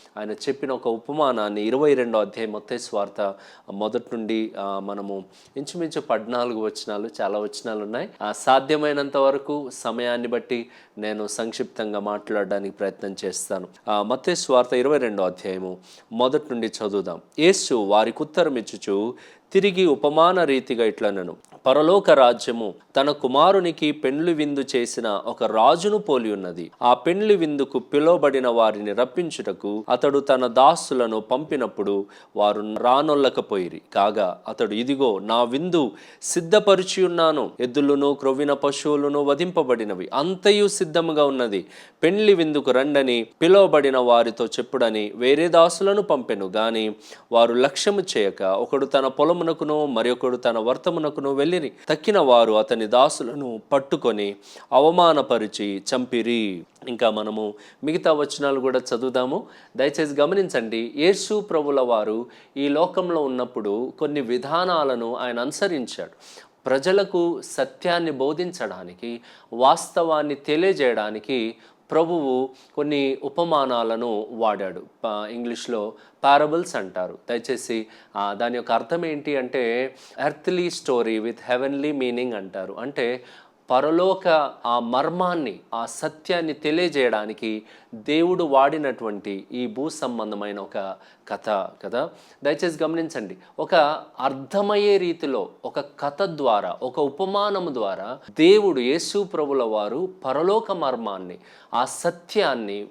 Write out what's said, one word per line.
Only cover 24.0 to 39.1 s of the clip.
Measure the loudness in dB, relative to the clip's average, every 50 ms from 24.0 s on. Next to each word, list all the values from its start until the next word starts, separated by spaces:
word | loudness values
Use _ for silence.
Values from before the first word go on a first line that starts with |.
| -2 -2 -2 0 0 0 0
విందు | 0 -2 -2 -2 -4 -4 -2 -2
చేసిన | -2 -2 -2 -6 -6 -4
ఒక | -4 -4 -4 -4 -6 -4 -2 0
రాజును | 2 4 6 6 6 6 4 2 0 0
పోలి | 0 0 2 2 2 2 0 -4
ఉన్నది. | -4 -6 -8 -8 -10 -12 -12 _ 0
ఆ | 4 4 4
పెండ్లి | 4 2 -2 0 0 4 4 4
విందుకు | 4 2 0 0 -2 -4 -2 -4 -6
పిలువబడిన | -4 0 0 2 4 4 4 4 4 2 2 2 0
వారిని | 2 4 4 4 4 2 0 -4 -4 0
రప్పించుటకు | 0 -2 -2 -2 -6 -6 -6 -6 -8 -6 -6 -6 -6 -6 -6 -6 -6 -2 -2
అతడు | -2 2 2 2 2 2
తన | 2 2 2 2 2
దాసులను | 2 4 6 8 6 6 4 0 -4 0 0 0 0 0 -4
పంపినప్పుడు | -2 -2 -2 -2 -2 -4 -4 -4 -4 -4 -4 -4 -2 -2 -2 -2 -4 -6 -12 -20 -20 _ -2
వారు | 2 2 2 2 0 -4 -6 -4
రానొల్లకపోయిరి. | 0 2 4 4 4 4 2 2 4 4 2 2 0 -4 -2 -2 -4 -4 -4 -8 -14 _ _ 0
కాగా | 2 2 2 2 0 -2 -2 -2 -6 -10
అతడు, | -10 -4 -4 -2 -2 -2
'ఇదిగో | -2 -2 -2 0 0 2 0 0 -2
నా | -2 0 2 2 2
విందు | 2 0 -4 -2 0 0 0 0 0 -4 -10 -20 -20 -20 -14
సిద్ధపరిచి | -8 -4 -4 -4 0 4 4 4 6 6 4 4 4 -2 0 0 0
ఉన్నాను, | 0 2 2 2 2 2 2 -2 -4 -4 -4
ఎద్దులను | -4 -2 0 2 2 2 2 2 2 2 0
క్రొవ్విన | 0 0 0 0 0 0 0 0
పశువులను | 0 0 -2 -2 -2 -2 0 0 0 0 0